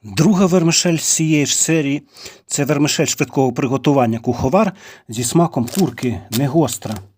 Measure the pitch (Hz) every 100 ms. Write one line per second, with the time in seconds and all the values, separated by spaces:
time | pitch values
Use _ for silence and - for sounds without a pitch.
0 | - 95 165 185 190 180 165 160 180 165
1 | - - 160 151 139 - - 160 139 143
2 | _ - - - _ - 139 143 147 -
3 | 143 - - - 131 120 139 131 151 139
4 | 117 117 123 120 131 185 208 - - -
5 | - 113 120 165 170 139 117 196 156 117
6 | 127 101 - 113 131 165 143 - - 107
7 | -